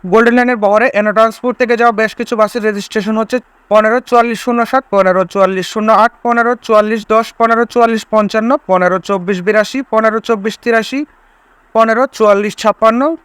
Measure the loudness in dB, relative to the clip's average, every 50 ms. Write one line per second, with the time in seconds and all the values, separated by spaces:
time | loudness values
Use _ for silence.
0 | -4 2 2 4 4 4 4 2 2 0 -2 0 0 2 2 2 2 2 0 0
1 | -2 0 2 2 2 2 0 -4 -6 -6 -2 _ 0 0 0 2 2 2 2 2
2 | -4 -4 -4 -8 -6 -6 0 0 0 0 0 -4 -4 -2 -4 -4 -10 -6 -6 -4
3 | -2 -2 -2 -2 -2 -2 -4 -6 -6 _ _ _ _ _ 2 2 2 2 0 -2
4 | -2 2 2 2 2 2 -2 -6 -4 -4 -2 -2 -2 0 -2 -4 -2 _ 0 2
5 | 2 2 2 0 -2 -2 0 0 0 0 0 -4 -6 -6 -6 -4 0 2 4 4
6 | 2 2 _ _ _ -2 -2 0 0 -2 -2 -4 _ 2 2 2 2 2 -2 -6
7 | -2 _ 0 0 0 -2 -4 _ 0 0 2 0 -2 -2 2 0 2 2 0 -4
8 | -4 _ 0 0 0 0 -2 -2 -2 0 -2 -2 _ -2 0 0 2 0 -2 -2
9 | -4 -4 -6 -4 -2 -4 -4 -4 -2 0 0 0 0 -2 -4 -8 -6 _ -2 0
10 | 0 0 -2 -2 -4 -4 -4 -4 -4 -8 -8 -6 -4 -2 -2 -2 -2 -4 -8 -8
11 | -8 _ _ _ _ _ _ _ _ _ _ _ _ _ _ 0 0 2 2 0
12 | -2 -4 -2 0 2 2 2 2 0 -4 -6 -2 -2 -2 -2 _ 0 2 2 2
13 | -2 -2 -4 -6